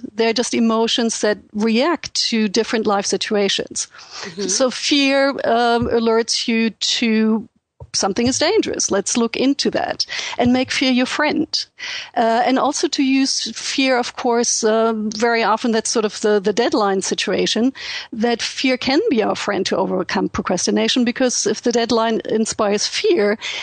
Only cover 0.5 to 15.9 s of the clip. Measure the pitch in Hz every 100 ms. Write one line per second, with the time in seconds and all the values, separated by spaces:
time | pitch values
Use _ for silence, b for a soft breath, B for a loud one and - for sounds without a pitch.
0.5 | 240 226 226 226 - 233 - 214 208 -
1.5 | 208 226 226 294 330 - - - 226 214
2.5 | 185 220 240 214 202 196 190 - 214 196
3.5 | - - - - B B B 196 170 190
4.5 | - 262 - - 285 269 277 277 269 -
5.5 | 233 240 233 233 233 226 226 226 - -
6.5 | 226 226 214 - - 240 220 220 220 -
7.5 | _ _ - - - 190 190 240 254 302
8.5 | 440 - - - 196 196 - 226 - 254
9.5 | 277 214 - - - - B B B 240
10.5 | 254 262 - 262 247 254 - 302 - -
11.5 | - - - B B B - 226 226 240
12.5 | 262 254 294 320 - 269 269 269 - -
13.5 | 233 - - 262 247 240 - 247 233 240
14.5 | - 220 220 226 220 214 214 233 233 208
15.5 | 220 247 220 -